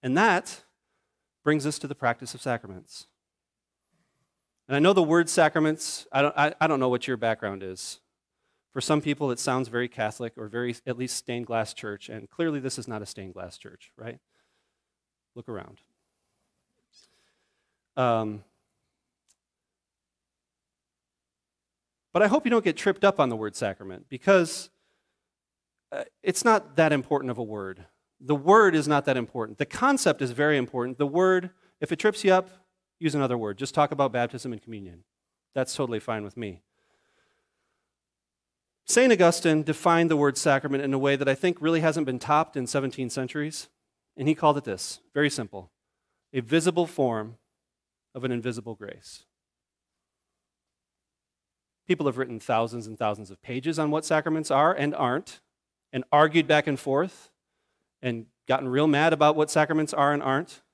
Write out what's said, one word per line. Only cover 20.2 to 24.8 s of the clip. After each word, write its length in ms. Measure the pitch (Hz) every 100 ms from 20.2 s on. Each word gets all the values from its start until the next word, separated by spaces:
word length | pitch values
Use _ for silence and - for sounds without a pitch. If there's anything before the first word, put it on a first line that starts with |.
| _ _ _ _ _ _ _ _ _ _ _ _ _ _ _ _ _ _ _
but 80 | 175
I 60 | 208
hope 180 | 269 262
you 60 |
don't 120 | 233
get 140 | 196 156
tripped 260 | - 196
up 160 | 196 196
on 100 | 135
the 60 | 113
word 200 | 107 -
sacrament, 500 | 110 92 95 92 -
because, 600 | 127 - 196 165 - - _